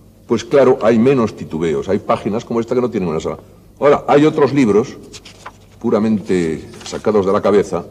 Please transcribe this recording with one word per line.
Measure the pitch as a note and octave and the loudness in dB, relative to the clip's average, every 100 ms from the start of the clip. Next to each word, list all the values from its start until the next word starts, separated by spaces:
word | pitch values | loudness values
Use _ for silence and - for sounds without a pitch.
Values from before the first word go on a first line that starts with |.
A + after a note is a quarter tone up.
| - - - | -20 -14 -4
pues | A#2 | -4
claro, | - C#3+ B2+ C3 | 2 4 4 4
hay | G#2 A#2 | 2 4
menos | A#2+ C#3 A2 - | 4 2 0 -4
titubeos. | D2+ D#2 E2+ C#2+ C#2+ | -10 -4 -2 -2 -2
Hay | G2+ | -4
páginas | - A#2 - G#2 - | -2 -4 -2 -6 -4
como | A#2 | -6
esta | A2+ B2 | -2 -2
que | |
no | A#2+ | -2
tienen | G#2+ F2+ | -2 -4
una | D#2 | -4
sola. | D#2+ D2+ - - - - | -6 -10 -14 -20 -20 -2
Ahora, | C3+ C#3+ - | 2 2 2
hay | C#3+ D#3 | 4 4
otros | D#3 C3+ | 2 0
libros, | C#3 A#2+ G2 C#3 - - - - - - - - - | 2 2 2 0 -8 -20 -20 -20 -20 -20 -20 -20 -8
puramente | A#2 A2+ A2 G#2+ F2 F#2 E2 D2 - - - | -2 0 0 -2 0 -2 -2 -4 -10 -18 -12
sacados | D#2 A#2 G#2+ F#2 | -6 0 0 2
de | |
la | G2+ | 0
cabeza, | G2 G2+ F2 F2 - | 2 2 2 -4 -8